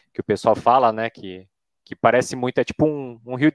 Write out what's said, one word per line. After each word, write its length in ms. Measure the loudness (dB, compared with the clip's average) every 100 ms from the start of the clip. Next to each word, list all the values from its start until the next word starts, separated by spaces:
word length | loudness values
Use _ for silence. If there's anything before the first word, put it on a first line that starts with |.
| _
que 100 | -8
o 20 |
pessoal 320 | -4 -2 0 2
fala, 360 | 2 4 2
né, 200 | 0 -6
que, 360 | -10 -16 -16 -20 _ _ _
que 120 | -20 -2
parece 400 | 2 2 0 -4
muito, 220 | -4 -2
é 60 |
tipo 220 | -4 0 -2
um, 320 | -2 -10 -14
um 120 | -12 -2
Rio, 180 | 0